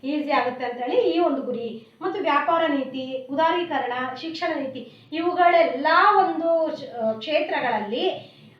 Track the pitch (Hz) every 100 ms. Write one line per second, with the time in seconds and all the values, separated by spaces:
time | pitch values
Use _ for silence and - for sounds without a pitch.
0 | 262 294 285 262 247 247 247 240 247 494
1 | 370 330 330 262 220 226 226 226 - _
2 | 370 403 330 285 - 330 320 277 254 262
3 | 262 262 - 285 330 359 339 269 247 247
4 | 254 254 320 320 339 294 262 - - -
5 | - 311 349 359 349 339 - 262 311 330
6 | 415 392 359 320 330 330 311 302 262 233
7 | 220 220 277 311 359 330 247 214 202 262
8 | 370 - - - -